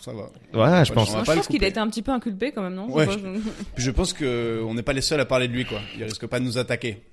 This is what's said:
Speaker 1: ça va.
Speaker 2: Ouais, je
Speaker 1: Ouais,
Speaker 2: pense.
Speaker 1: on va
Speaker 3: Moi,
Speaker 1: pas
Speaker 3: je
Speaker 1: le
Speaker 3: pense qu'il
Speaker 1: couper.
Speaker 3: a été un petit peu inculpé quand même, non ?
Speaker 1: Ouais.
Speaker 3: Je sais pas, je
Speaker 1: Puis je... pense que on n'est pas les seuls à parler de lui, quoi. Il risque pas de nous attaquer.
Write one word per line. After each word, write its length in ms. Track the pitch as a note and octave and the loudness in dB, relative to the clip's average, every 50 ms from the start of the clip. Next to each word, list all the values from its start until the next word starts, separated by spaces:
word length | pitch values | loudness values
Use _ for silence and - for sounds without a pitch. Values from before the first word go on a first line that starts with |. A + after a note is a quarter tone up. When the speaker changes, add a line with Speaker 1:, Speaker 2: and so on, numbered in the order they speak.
Speaker 1:
ça 120 | - - A#2 | -14 -12 -12
va. 100 | A2 G2 | -12 -12
Speaker 2:
Ouais, 600 | - - - - - - - G#3+ D3+ F3 F3+ D3 | -14 -16 -20 -20 -4 2 4 6 8 8 8 8
je 60 | - | 6
Speaker 1:
Ouais, 40 | - | 6
Speaker 2:
pense. 140 | - A2 G2 | 4 4 4
Speaker 1:
on 20 | G#2+ | 2
va 40 | A2 | 0
Speaker 3:
Moi, 60 | A#3 | 2
Speaker 1:
pas 80 | - - | 2 2
Speaker 3:
je 40 | |
Speaker 1:
le 0 | |
Speaker 3:
pense 100 | - G4+ | 2 2
qu'il 100 | - - | 2 0
Speaker 1:
couper. 100 | C4+ G3 | 0 2
Speaker 3:
a 20 | F#3+ | 0
été 120 | F#3+ A3+ | 0 0
un 80 | G#3+ A3 | -2 -2
petit 140 | G#3 - G#3 | -2 -4 -2
peu 100 | - C4+ | -2 -2
inculpé 400 | B3 - A#3+ G3+ F#3 A#3 C#4 D4 | -2 -2 -4 -4 -4 -4 -4 -4
quand 100 | - G3 | -4 -6
même, 120 | F3+ F#3 | -6 -6
non ? 160 | F#3 G3 A#3+ | -8 -8 -2
Speaker 1:
Ouais. 160 | C4 D#3 D#3 | 2 2 2
Speaker 3:
Je 60 | - G3 | 2 2
sais 40 | G#3 | -2
pas, 100 | G3 F#3+ F#3 | -6 -6 -8
je 60 | G#3+ G#3+ A3 - - G3+ - - | -6 -6 -6 -8 -8 -12 -10 -6
Speaker 1:
Puis 80 | - B2 | -4 -4
je... 60 | C3+ | 0
pense 220 | - - F#3 F3 - | 0 0 0 0 -2
que 500 | - D#3 C3 B2 A#2+ A#2 A#2 A2+ A2+ A2+ | -2 -2 -2 0 0 -2 -2 -2 -2 -4
on 80 | A2 A2+ | -4 -4
n'est 80 | A#2 A#2 | -4 -2
pas 100 | - C#3 | -2 -2
les 80 | C3+ | 0
seuls 200 | C3+ - D#3+ D3+ | 0 0 0 0
à 40 | C3 | 2
parler 240 | G#2+ C3 B2+ B2+ B2 | 2 2 2 2 0
de 40 | A#2 | 0
lui, 100 | B2 B2 | -2 -2
quoi. 140 | - A2+ G#2 G#2+ G2+ - | -4 -4 -8 -8 -10 -10
Il 80 | - A2 | -10 -8
risque 220 | A2 G#2+ - - | -8 -8 -8 -8
pas 140 | A2 - B2 | -6 -4 -2
de 40 | B2+ | -2
nous 140 | B2+ A2 B2+ | -2 -2 -2
attaquer. 440 | B2 B2 B2 A#2 - A#2+ G2+ G2+ - _ | -2 -2 -4 -4 -4 -6 -6 -8 -12 _